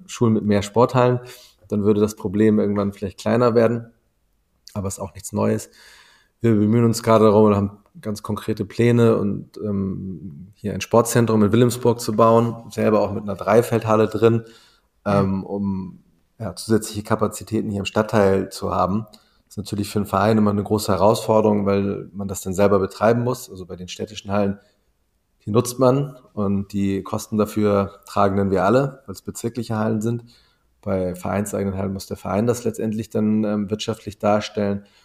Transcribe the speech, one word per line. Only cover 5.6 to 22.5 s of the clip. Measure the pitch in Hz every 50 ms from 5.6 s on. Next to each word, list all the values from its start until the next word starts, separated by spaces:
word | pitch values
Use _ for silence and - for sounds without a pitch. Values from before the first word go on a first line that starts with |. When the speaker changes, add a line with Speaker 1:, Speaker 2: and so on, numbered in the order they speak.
| - - _ _ - - - - _ _ _ _ _ _ _ _
Speaker 1:
Wir | - 117 113
bemühen | 104 104 104 113 120 117
uns | 117 110 -
gerade | - 113 113 110 107
darum | 107 101 110 110
und | 104 104
haben | 101 101 98 - - _ _ _ 165
ganz | - 107 104 -
konkrete | - - 107 - - - 107 - 101
Pläne | 95 - - 117 120 120 120 117 113 113 101
und, | 98 101 101 98 - - _ -
ähm, | - 104 101 98 98 95 95 95 95 95 92 - - 98 71 73 90 101 -
hier | _ - 104 95
ein | 98
Sportzentrum | - - - 113 117 - - 123 117 110 110 110 107
in | 101
Wilhelmsburg | 120 120 123 120 117 - - 123 113 117
zu | - - 107
bauen, | 107 117 113 113 117 117 117 113 - - -
selber | - 110 110 110 107 107
auch | 104 98 101
mit | 110 107
einer | 101 98
Dreifeldhalle | - - 98 107 120 113 - 117 110 110 113 110 110 110 104
drin, | - 101 113 113 117 117 113 - - - _ _ _ _ _ _ _ _ -
ähm, | 101 101 101 98 95 98 95
Speaker 2:
Mhm. | -
Speaker 1:
um, | - 98 104 101 98 95 95 95 90 - - _ _ _ _ _ _ _ -
ja, | 113 95 87
zusätzliche | - - - 110 104 107 - - 107 104
Kapazitäten | - 113 107 107 104 - - 101 - 110 110 101 110
hier | 101 101
im | 98
Stadtteil | - - 110 110 - - 110 101 95 98 98 95 -
zu | - - 98 92
haben. | 90 92 92 90 95 110 110 - - - _ _ _ _ _ _ - 104
Natürlich | 95 - 110 101 101 -
für | - 107
den | 98
Verein | - - 95 98 110 113 110
immer | 104 104
eine | 101 101 98
große | - 107 104 - -
Herausforderung, | 98 85 95 107 117 113 - - 110 110 107 107 104 104 98
weil | 98 98 101 101 101 98 95 95 -
man | - 98 101 95
das | 95 -
dann | - 95